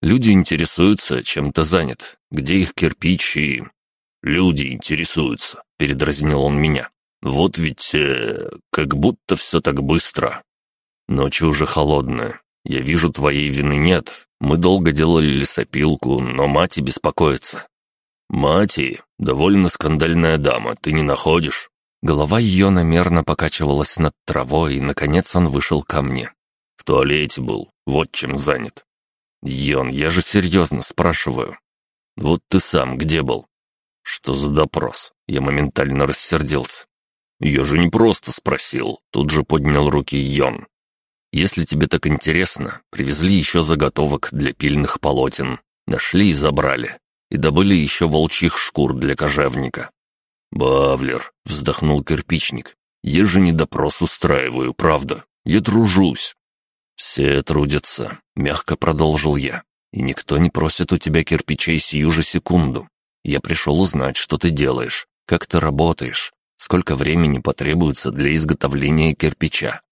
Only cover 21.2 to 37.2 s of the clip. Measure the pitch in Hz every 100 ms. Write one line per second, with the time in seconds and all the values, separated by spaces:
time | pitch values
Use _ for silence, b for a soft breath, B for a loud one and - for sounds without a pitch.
21.2 | - 82 78 - - _ _ _ 76 73
22.2 | 76 107 117 92 98 92 82 82 87 85
23.2 | 76 78 80 - 76 71 76 - 78 -
24.2 | - - 64 76 82 69 69 71 73 82
25.2 | 92 90 87 69 - 78 69 - 69 65
26.2 | 58 _ _ _ _ _ - 65 67 73
27.2 | 73 - 64 52 50 _ - 69 80 -
28.2 | 65 67 69 67 57 - _ _ _ _
29.2 | _ _ - 65 69 69 64 67 76 85
30.2 | 85 104 90 92 82 65 - - 85 82
31.2 | - 62 60 - _ _ _ _ _ -
32.2 | 71 85 _ 95 - 87 65 65 78 80
33.2 | 67 55 - _ _ _ _ _ - -
34.2 | - 69 71 71 76 - 64 - - _
35.2 | _ 69 69 71 73 - 69 67 69 69
36.2 | - 82 73 73 64 - - _ _ _